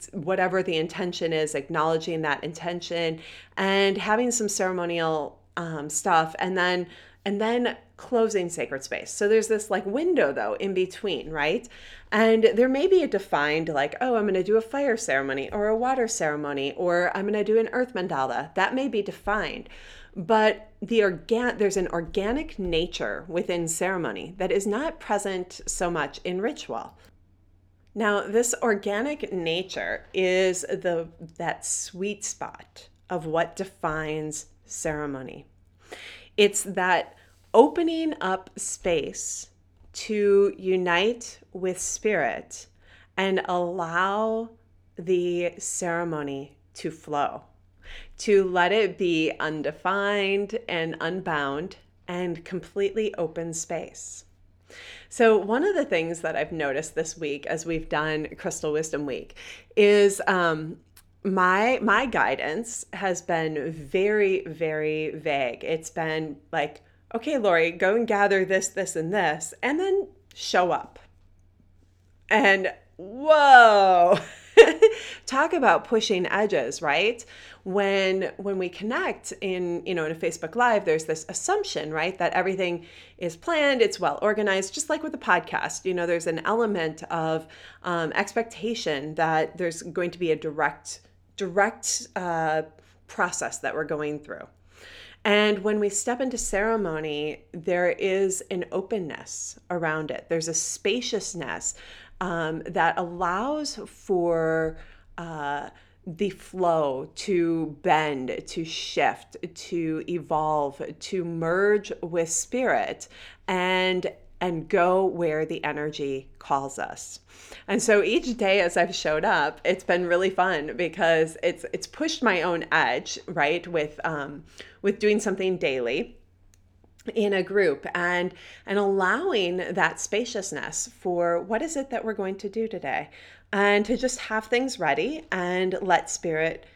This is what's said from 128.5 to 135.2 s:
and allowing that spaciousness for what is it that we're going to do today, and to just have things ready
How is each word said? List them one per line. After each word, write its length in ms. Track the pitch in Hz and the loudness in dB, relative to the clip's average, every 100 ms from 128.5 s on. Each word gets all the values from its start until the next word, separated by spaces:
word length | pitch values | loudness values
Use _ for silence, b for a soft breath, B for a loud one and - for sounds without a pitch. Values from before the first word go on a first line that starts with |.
| B | B
and 140 | - 202 | -4 0
allowing 800 | 202 196 185 220 381 254 175 180 | 2 2 2 2 0 0 0 -2
that 420 | 175 180 165 - | -2 0 0 0
spaciousness 920 | - 202 240 208 190 147 - - - - | -4 -4 -4 -6 -6 -8 -8 -8 -10 -8
for 400 | 185 175 170 170 | -4 0 2 0
what 220 | 185 220 | 0 -4
is 140 | 320 294 | -2 -6
it 140 | 269 | -6
that 140 | 233 | -6
we're 100 | 220 | -4
going 220 | 208 190 196 | -4 -6 -6
to 120 | 208 | -6
do 200 | 220 220 | -4 -4
today, 400 | 185 143 92 151 B B B _ | -6 -4 -4 -6 B B B _
and 340 | 202 202 208 214 | 2 4 4 4
to 100 | 262 | 0
just 220 | 262 - | -2 -4
have 280 | - 220 220 | -4 -6 0
things 340 | 240 262 247 | 0 0 0
ready 420 | 160 143 202 311 | 0 2 0 -4